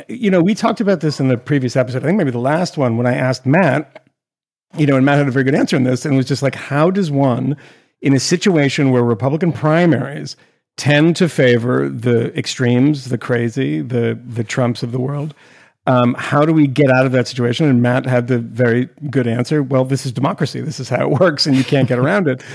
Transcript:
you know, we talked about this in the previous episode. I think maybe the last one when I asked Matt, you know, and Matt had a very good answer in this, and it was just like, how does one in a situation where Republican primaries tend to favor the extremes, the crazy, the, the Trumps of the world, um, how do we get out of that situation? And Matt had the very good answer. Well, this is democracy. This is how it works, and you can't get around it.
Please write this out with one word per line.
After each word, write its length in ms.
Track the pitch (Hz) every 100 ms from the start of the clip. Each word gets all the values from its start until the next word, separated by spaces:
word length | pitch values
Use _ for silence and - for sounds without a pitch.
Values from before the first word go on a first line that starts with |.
| -
you 220 | 120 208
know, 120 | 185
we 120 | 180
talked 280 | 220 226 220
about 180 | 202 175
this 200 | 156 -
in 100 | 131
the 80 | 120
previous 380 | - 147 127 135
episode. 280 | 117 123
I 20 | 143
think 120 | 208
maybe 100 | 143
the 60 | 120
last 400 | 131 160 175 156
one 180 | 123 113
when 100 | 123
I 80 | 139
asked 300 | 131 123 123
Matt, 580 | 160 165 139 151 - _ _ _ _ _ _ _ -
you 80 | 143
know, 120 | 135
and 60 | 139
Matt 120 | 143
had 100 | 139
a 40 |
very 120 | 127 131
good 100 | 165
answer 200 | 277 151
in 80 |
this, 220 | 127 127 156
and 80 |
it 40 | 135
was 100 | 127
just 160 | 139
like, 100 | 139
how 380 | - - 139 165
does 180 | 190 165
one 480 | 139 139 120 131 151 - _ _ _
in 100 | 143
a 60 | 135
situation 720 | - 180 208 160 139 - 139
where 120 | 123
Republican 480 | 120 110 131 151 175
primaries 840 | - 151 160 175 127 131 151 143 - _ _ _ -
tend 380 | 135 147 165 160
to 120 | 175
favor 600 | - 127 120 120 131 139
the 420 | 131 120 117 120 147
extremes, 680 | - - 120 123 143 143 123
the 80 | 123
crazy, 640 | - 120 117 135 135 156
the, 360 | 131 120 117 113 123
the 160 | 117
Trumps 400 | 113 - 123 117
of 80 | 120
the 80 | 127
world, 340 | 127 143 151 - - - _ _ -
um, 260 | 127 120 -
how 260 | - 143 156
do 80 |
we 140 | 160 143
get 240 | 127 139
out 160 | 127 135
of 60 |
that 140 | 127 120
situation? 380 | 123 120 120 151
And 140 | 123
Matt 240 | 120 127 127
had 220 | 123 120
the 100 | 123
very 500 | 117 113 123 117 127 - 147
good 160 | 127 117
answer. 380 | 120 120 151
Well, 220 | 131 131 131
this 200 | 135 135
is 60 |
democracy. 500 | 117 170 - 156 127
This 180 | 135 -
is 80 | 120
how 140 | 127
it 180 | 139 143
works, 280 | 180 143 151
and 80 | 131
you 80 |
can't 240 | 127 143 127
get 100 | 123
around 300 | 139 202 156
it. 160 | 127 -